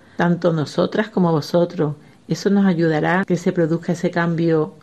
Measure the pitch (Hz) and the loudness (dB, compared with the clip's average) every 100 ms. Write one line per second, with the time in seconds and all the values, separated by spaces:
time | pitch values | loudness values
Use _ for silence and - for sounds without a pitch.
0 | - - 175 170 175 160 139 - 180 202 | -12 -2 0 2 0 0 -2 0 0 0
1 | 214 202 170 160 - 175 175 180 147 147 | -2 0 2 0 0 0 0 -2 -4 -4
2 | - - - 156 202 202 196 165 165 151 | -14 -16 -8 -4 0 2 2 2 0 0
3 | 160 180 190 175 185 180 165 165 - 170 | 0 0 0 -2 0 0 0 0 -4 -4
4 | 175 175 170 165 165 160 156 - | -2 -2 -2 0 0 0 -2 -8